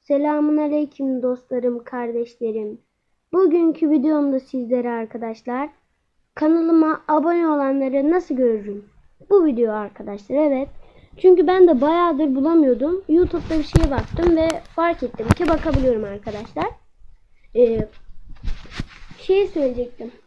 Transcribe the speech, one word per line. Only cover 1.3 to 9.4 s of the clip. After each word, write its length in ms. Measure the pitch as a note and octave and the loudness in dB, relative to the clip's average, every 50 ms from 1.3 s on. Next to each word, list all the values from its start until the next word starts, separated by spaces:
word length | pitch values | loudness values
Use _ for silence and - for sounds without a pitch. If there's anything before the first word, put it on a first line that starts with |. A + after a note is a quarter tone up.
| B3+ B3 _ _ C4 B3 A#3+ B3 A#3+ A#3+ A#3 | -4 -4 _ _ -6 -2 -2 -2 -4 -4 -10
kardeşlerim. 960 | - - B3 A#3+ A#3 A#3 A#3 A#3 A#3 - _ A#3+ A3 G#3+ A3 G#3+ G#3+ A3 - _ _ _ _ _ _ _ _ _ _ | -10 -10 -8 -8 -6 -4 -6 -6 -6 -8 _ -6 -6 -4 -6 -6 -8 -10 -14 _ _ _ _ _ _ _ _ _ _
Bugünkü 580 | - F4+ F#4+ E4+ D4+ F4 E4+ E4 D4+ - E4 D4 | 0 2 2 4 4 4 2 2 0 0 0 2
videomda 500 | D4+ D4+ B3 D#4 D#4 D4 D4 C#4+ C4+ C4 | 2 2 2 2 0 2 0 0 -2 -4
sizlere 500 | C4 _ - C4 A#3+ A3+ B3 B3 A#3+ A#3+ | -4 _ -8 -8 -4 -2 -2 -2 -2 -4
arkadaşlar 800 | A#3 A#3 A3+ A3 - A#3 A#3 A3+ A3 A3 _ - A#3+ B3+ C#4 D#4 _ _ _ _ _ _ _ _ _ _ _ _ _ | -6 -6 -8 -10 -10 -10 -10 -10 -10 -10 _ -8 -6 -6 -6 -8 _ _ _ _ _ _ _ _ _ _ _ _ _
kanalıma 680 | - D4+ D#4 D#4+ E4+ E4 E4 E4 E4 D#4 D#4 D#4 - _ - | -2 2 2 2 2 2 4 4 4 4 2 0 -4 _ 0
abone 400 | D4 D#4 C#4 E4+ F4 F4 E4+ D#4+ | 0 2 2 2 0 2 0 0
olanları 640 | D4+ C#4+ C#4 C4+ C4+ C#4 C4+ C4 B3+ C#4 C4+ D4 | 0 0 0 0 0 0 -2 0 0 0 2 2
nasıl 240 | E4+ F#4 F4 - D4 | 0 0 0 -2 -2
görürüm? 500 | B3+ C4 A#3+ A3+ G#3+ G3+ G#3 G3+ G#3 G3+ _ _ _ _ _ _ _ - _ | 0 2 2 0 0 -4 -8 -12 -12 -14 _ _ _ _ _ _ _ -2 _
Bu 140 | G4 G4+ | 4 4